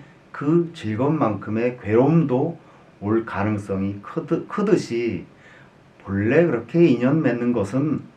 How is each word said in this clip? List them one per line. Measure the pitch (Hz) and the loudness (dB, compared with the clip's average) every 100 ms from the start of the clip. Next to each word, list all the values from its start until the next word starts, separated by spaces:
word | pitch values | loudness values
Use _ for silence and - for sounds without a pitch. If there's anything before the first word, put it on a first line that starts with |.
| - - - | -12 -20 -18
그 | - 143 170 165 | -6 0 2 0
즐거움만큼의 | - 107 107 139 156 113 98 - 110 123 123 | -6 -6 -2 0 0 0 -2 -4 -2 -2 -4
괴로움도 | 98 113 139 165 147 127 160 165 - - - - | 0 2 4 4 2 0 -2 -6 -16 -20 -20 -8
올 | 101 113 110 | -2 0 -2
가능성이 | 95 104 104 98 98 98 101 | -4 -2 -2 -4 -4 -4 -6
크드-, | - - 156 165 - | -10 -8 -4 -4 -4
크듯이 | - 196 185 - 117 117 87 - - - - - - - - | -4 2 2 0 -4 -2 -4 -8 -20 -20 -20 -20 -20 -20 -18
본래 | - 98 107 143 170 | -6 -2 2 4 2
그렇게 | 120 - 170 170 | 0 -2 4 4
인연 | 120 123 160 | 4 2 2
맺는 | 139 120 120 | 2 0 0
것은 | 117 101 127 151 131 - | 0 0 -2 -2 -2 -6